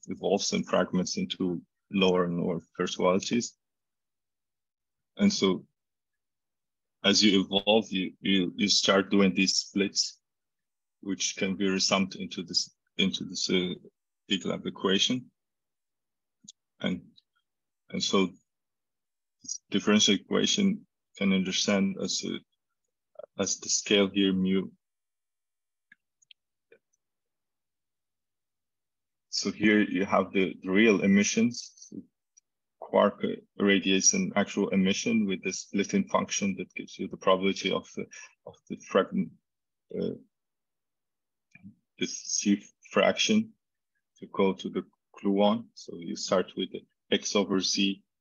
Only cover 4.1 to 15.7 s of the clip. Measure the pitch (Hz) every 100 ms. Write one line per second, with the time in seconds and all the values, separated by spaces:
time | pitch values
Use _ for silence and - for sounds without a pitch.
4.1 | _ _ _ _ _ _ _ _ _ _
5.1 | - 101 - 98 90 - _ _ _ _
6.1 | _ _ _ _ _ _ _ _ _ 98
7.1 | 101 104 98 92 98 - 110 104 95 85
8.1 | - - 98 87 - 101 - - 98 98
9.1 | 101 98 90 95 - - 101 98 - -
10.1 | - _ _ _ _ _ _ _ _ 98
11.1 | 95 - - 98 92 98 95 - 98 95
12.1 | - 92 - 87 - - _ _ - -
13.1 | - - 92 - 95 90 - - _ _
14.1 | _ - 98 92 90 - - 98 98 -
15.1 | 127 - _ _ _ _